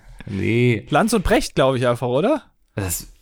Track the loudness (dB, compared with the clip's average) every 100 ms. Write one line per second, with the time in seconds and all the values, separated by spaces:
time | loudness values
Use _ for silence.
0 | -20 -18 -10 -4 0 2 2 0 0 0
1 | 2 0 2 0 0 0 0 2 0 0
2 | -2 0 0 -2 -6 _ _ -8 -6 -6
3 | -10 -20